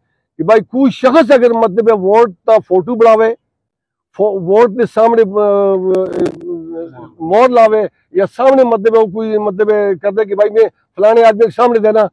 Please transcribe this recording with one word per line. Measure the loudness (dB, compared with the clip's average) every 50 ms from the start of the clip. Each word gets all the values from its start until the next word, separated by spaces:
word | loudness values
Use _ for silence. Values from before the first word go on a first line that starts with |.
| -8 _ _ _ _ _ _
کہ | -8 -2
بھائی | 0 0 0
کوئی | 0 -2 -4 -2 0 0
شخص | -2 0 -2 2 2 2 2 4
اگر | 2 2 2 2
مطلب | 0 0 -2 -2 -2 -2 0 0
ہے | 0
ووٹ | 0 0 0 2 2 2 0 -2 _ _
کا | 0 0 0
فوٹو | 0 _ -2 -2 -2 -4 -2
بناوے، | 2 4 4 4 4 2 -2 -2 -6 _ _ _ _ _ _ _ _ _ _ _ _ _ _ _
فو-، | -4 -4 -2 -2 -4 -4
ووٹ | 0 2 2 2 0
کے | 0 -4 -6 -4 -2
سامنے، | 0 0 0 2 0 0 0 -2 -2
آ، | -2
آ، | 0 0 0 0 0 -2 -2 -2 -2 -2 -2 -4 -4 -4 -4 -4 -4 -6 -10 -12 -12 -12 -12 -12 -14 -14 -14 -14 -14 -16 -20 -20 -20 _ _
مور | -6 -2 2 2 2 4
لاوے | 4 4 4 4 2 0 -2 -4 -8 _ _ _ -4
یا | -4 -4 -4 -4
سامنے | 0 0 2 4 4 2
مطلب | 2 0 -2 -2 -2 0
ہے | 0 -2 -2 -4
کوئی | -8 -8 -4 -4 -4
مطلب | -4 -4 -4 -4 -2 -2 0
ہے | 0 0 -2 -4 -4 -4
کر | -6 -4
دے | -4 -4
کہ | -4 -2
بھائی | -2 -2 0
میں | 2 0 0 0 -2 _ _ _ _
فلانے | 0 0 2 4 4 4
آدمی | 4 4 2 0
کے | -2
سامنے | 0 0 0 0 0 0
دینا، | 0 0 0 0 0 -2